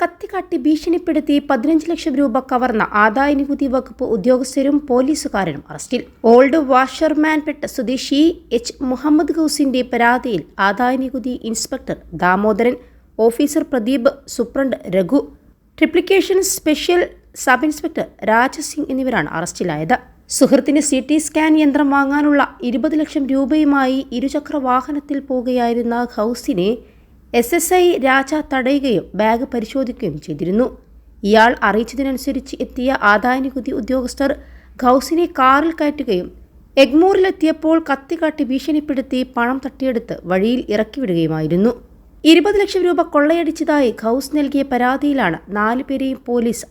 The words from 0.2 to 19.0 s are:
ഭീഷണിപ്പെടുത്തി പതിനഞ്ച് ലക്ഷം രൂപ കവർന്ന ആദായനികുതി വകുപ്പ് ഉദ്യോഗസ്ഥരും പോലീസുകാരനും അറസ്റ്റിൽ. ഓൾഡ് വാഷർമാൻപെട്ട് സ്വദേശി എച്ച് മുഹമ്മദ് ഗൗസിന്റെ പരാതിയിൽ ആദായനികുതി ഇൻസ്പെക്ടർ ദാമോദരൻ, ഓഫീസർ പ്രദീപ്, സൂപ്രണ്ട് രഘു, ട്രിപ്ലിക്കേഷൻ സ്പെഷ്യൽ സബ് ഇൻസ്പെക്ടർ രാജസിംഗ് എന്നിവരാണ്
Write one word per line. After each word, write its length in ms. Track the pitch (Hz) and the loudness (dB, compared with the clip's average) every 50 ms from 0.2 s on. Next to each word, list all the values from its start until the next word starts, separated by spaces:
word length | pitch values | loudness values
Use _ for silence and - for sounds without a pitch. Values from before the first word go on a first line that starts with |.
| - - 403 370 349 - 359 269 247 | -14 -8 -8 -8 -6 -4 -6 -2 0
ഭീഷണിപ്പെടുത്തി 720 | 294 311 302 - 349 339 359 359 349 277 302 311 - 285 285 - | 0 0 0 0 0 -2 0 0 0 -2 0 0 2 0 0 2
പതിനഞ്ച് 400 | - 277 226 226 285 330 311 302 330 | 0 0 0 2 2 2 2 0 -2
ലക്ഷം 240 | 339 - - 320 262 277 | -4 -4 -4 -2 0 0
രൂപ 200 | 285 262 214 262 262 - | 0 2 0 -2 -2 -2
കവർന്ന 320 | 254 247 254 247 220 214 - - - 208 | 0 0 0 0 0 0 0 0 2 2
ആദായനികുതി 680 | 214 220 208 269 277 285 294 277 277 277 277 - 285 262 247 | 2 4 4 2 2 2 2 0 0 -2 -2 -2 -2 -2 -2
വകുപ്പ് 320 | 262 - - - - 254 - 233 | -2 -4 -6 -8 -8 -4 -2 -2
ഉദ്യോഗസ്ഥരും 640 | 202 175 247 254 240 262 262 - 285 269 285 294 285 294 - | 0 2 2 2 2 0 -2 -2 -2 0 0 0 0 0 0
പോലീസുകാരനും 760 | 240 247 262 285 302 - - - - 202 190 170 139 147 - - | 0 0 2 0 -2 -4 -4 -4 -4 -2 -4 -4 -6 -8 -12 -16
അറസ്റ്റിൽ. 340 | 147 151 - - 254 240 - - - _ - | -16 -16 -8 -6 -6 -6 -6 -10 -14 _ 4
ഓൾഡ് 340 | 226 233 247 269 269 285 320 285 254 | 6 8 8 8 6 4 2 2 2
വാഷർമാൻപെട്ട് 1000 | 262 254 262 254 - - 320 311 302 302 302 311 311 302 294 302 285 - - | 2 2 2 2 0 -2 0 0 2 2 2 2 0 -2 -2 -6 -8 -8 -10
സ്വദേശി 540 | - - - 226 214 262 - - - 277 285 311 330 - - - - 220 | -8 -6 -6 -4 -4 -4 -4 -4 -2 2 4 4 4 2 -2 -6 -4 -4
എച്ച് 160 | 240 240 - - - 285 254 | -4 -4 -6 -8 -6 -4 -4
മുഹമ്മദ് 440 | 254 247 269 302 294 311 349 311 294 | -4 -2 2 2 4 4 4 2 0
ഗൗസിന്റെ 440 | 320 311 294 - - 285 269 240 254 240 254 | 0 0 0 0 0 0 0 0 0 -2 -2
പരാതിയിൽ 500 | 247 233 233 240 247 247 233 247 208 160 - - _ - 196 | 0 2 2 2 2 2 0 -2 -4 -4 -6 -8 _ 0 0
ആദായനികുതി 680 | 202 196 220 247 247 262 262 262 254 269 302 - 254 247 - - | 0 2 2 0 0 0 0 -2 -4 -6 -6 -6 -6 -8 -6 -6
ഇൻസ്പെക്ടർ 540 | 226 226 - - - 269 254 - - 165 - - - 175 151 180 | -8 -6 -6 -6 -8 -8 -10 -8 -10 -10 -10 -10 -14 -6 -2 0
ദാമോദരൻ, 520 | 180 185 196 208 214 214 190 233 247 247 - - - _ _ _ _ _ - | 2 2 2 2 2 2 2 2 0 0 -2 -10 -20 _ _ _ _ _ 2
ഓഫീസർ 460 | 220 226 226 - 294 285 - 320 302 - | 2 2 4 2 0 0 0 -2 -2 -2
പ്രദീപ്, 380 | 285 247 208 247 269 254 233 - - - - - - | -2 -2 0 0 -2 2 2 2 0 0 -8 -10 -6
സൂപ്രണ്ട് 420 | - 226 240 - 269 269 262 - - - - 170 | -6 -6 -4 -2 -2 -2 -2 -4 -6 -6 -2 -2
രഘു, 240 | 190 185 175 262 285 - - - _ _ - _ _ _ _ _ | -2 0 2 0 0 0 -2 -10 _ _ -20 _ _ _ _ _
ട്രിപ്ലിക്കേഷൻ 640 | - 214 220 330 359 349 - 392 381 - - 381 381 381 - - | -2 -2 2 2 0 0 2 2 2 2 2 0 0 0 0 -4
സ്പെഷ്യൽ 460 | - - 311 302 - - - 349 349 - - - - _ _ - - - | -4 -2 -2 -2 0 0 0 0 0 0 -2 -6 -16 _ _ -16 -4 0
സബ് 200 | 277 254 247 311 | 0 2 2 0
ഇൻസ്പെക്ടർ 380 | 302 294 - - 320 - - - - - - 202 214 220 | -2 -4 -4 -8 -8 -6 -6 -8 -8 -10 -6 -2 2 2
രാജസിംഗ് 560 | 233 247 269 - 320 294 - - 302 285 - | 2 2 0 -2 -6 -10 -8 -8 -8 -6 -4
എന്നിവരാണ് 380 | 262 262 | -4 -4